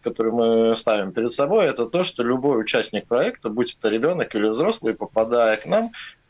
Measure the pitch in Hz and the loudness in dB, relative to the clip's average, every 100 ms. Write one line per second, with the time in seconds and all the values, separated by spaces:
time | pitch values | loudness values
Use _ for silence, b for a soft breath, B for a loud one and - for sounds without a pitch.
0 | 117 - 113 117 113 113 113 113 - 107 | -6 -2 -2 2 4 4 4 2 0 0
1 | 95 92 117 - 147 214 165 120 117 170 | 0 -2 -2 0 2 2 2 0 -2 -2
2 | 180 - 120 123 139 123 107 123 - 104 | -2 -2 -2 0 0 0 0 0 0 -6
3 | - 120 196 - 117 110 120 - 110 110 | -2 0 0 -2 -6 -2 -4 -2 -2 0
4 | 143 180 - 107 107 113 185 226 113 113 | 0 0 -2 0 0 0 -2 -2 -4 -4
5 | 104 110 113 120 113 110 151 208 233 B | -4 -2 0 2 2 2 0 0 -2 B
6 | B B | B B